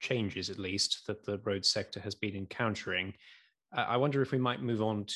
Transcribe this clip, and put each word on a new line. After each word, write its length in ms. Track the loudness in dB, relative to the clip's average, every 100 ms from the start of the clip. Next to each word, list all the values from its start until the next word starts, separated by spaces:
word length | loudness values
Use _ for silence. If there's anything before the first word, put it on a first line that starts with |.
changes, 500 | -2 0 0 -2 -6
at 80 | -4
least, 480 | -2 0 0 -2 -4
that 180 | -6
the 140 | -4 -4
road 260 | -2 0
sector 340 | 2 0 -2 -6
has 140 | -8
been 220 | -4 -4 -4
encountering, 800 | -6 -2 0 0 -2 -2 -2 -6 -16 -20 _ _ _ -2
uh, 100 | 2
I 80 | 4
wonder 240 | 4 4
if 100 | 2
we 60 | 2
might 240 | 2 2
move 200 | 0 2
on 220 | 2 0 -2